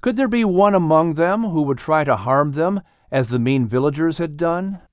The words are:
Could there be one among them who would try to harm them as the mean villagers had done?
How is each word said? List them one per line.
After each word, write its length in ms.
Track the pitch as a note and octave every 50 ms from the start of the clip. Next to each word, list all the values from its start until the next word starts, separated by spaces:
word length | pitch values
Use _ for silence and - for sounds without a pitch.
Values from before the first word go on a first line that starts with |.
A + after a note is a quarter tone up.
Could 140 | - B3 B3
there 120 | A3 C4+ A#3+
be 180 | G#3 A#3+ A3+
one 300 | G#3 F3+ F3 G3+ G#3 G3+
among 400 | F#3+ F3 D#3 D#3 D#3 E3 E3+ D#3+
them 300 | D3 E3 F3 F#3+ G#3+ A3+
who 180 | G#3+ E3+ D#3+ D3+
would 140 | C#3 C#3 C3
try 260 | - - D#3 D#3 D3+
to 120 | C#3+ B2
harm 360 | G2+ G2 A#2+ C3 C#3 D3 D3
them 300 | C#3 C#3+ D#3+ F3+ G3 G3 F#3 _ _ _ _ _
as 180 | - C3+ C3 A2
the 100 | A#2+ B2
mean 260 | A#2 B2 C3+ C3+ B2+
villagers 520 | A2 A2 B2+ C3+ D3 C#3+ C#3+ D#3+ E3 D#3+ -
had 200 | E3+ E3 D3+ D3
done? 440 | E3+ E3 E3 F3 F#3 G3 G3 F#3 - _